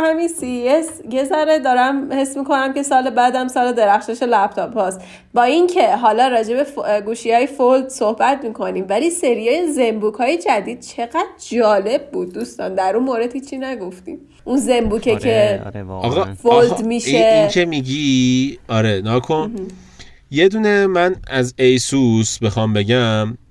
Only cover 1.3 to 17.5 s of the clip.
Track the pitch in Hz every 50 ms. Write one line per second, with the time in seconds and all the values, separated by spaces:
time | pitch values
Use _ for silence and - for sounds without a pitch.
1.3 | - 311 311 311 311 311 254 269 247 247 247 262 277 277 269 - 262 277 269 269
2.3 | 277 277 277 277 302 269 269 269 262 285 277 - 277 262 254 262 226 240 247 254
3.3 | 254 254 254 254 254 277 247 247 247 233 220 202 202 220 - - 226 240 269 240
4.3 | 240 208 196 214 - - 180 160 - 226 196 185 190 185 - - - - - _
5.3 | - 240 240 247 285 330 359 349 349 359 247 208 190 220 247 269 220 226 254 269
6.3 | 254 226 226 208 240 262 294 285 - - - - 208 208 202 214 233 226 - 233
7.3 | 226 233 254 277 277 - 254 247 262 269 262 269 - - 233 208 226 220 226 240
8.3 | 285 277 269 226 208 - 196 185 185 185 190 190 202 220 285 339 339 - - 269
9.3 | 240 214 220 233 262 330 359 320 285 - 254 226 220 220 202 214 220 - 247 247
10.3 | 330 339 - 415 370 208 190 214 240 240 - - - - 233 233 - 320 392 370
11.3 | - - - - - 240 226 214 214 196 196 208 247 285 - - - 185 180 180
12.3 | 185 202 233 247 - - 208 190 190 190 190 190 196 226 254 269 254 226 233 240
13.3 | 240 277 254 - 277 262 262 262 262 226 190 180 185 - - - - - - -
14.3 | _ _ - - 247 285 226 226 254 240 226 214 202 233 - 254 226 220 - 254
15.3 | 226 220 208 208 196 190 - 101 - 104 98 92 95 95 - - 127 175 196 190
16.3 | - - - 233 240 240 240 233 - - 220 226 233 240 - 196 208 233 220 220
17.3 | 220 214 208 202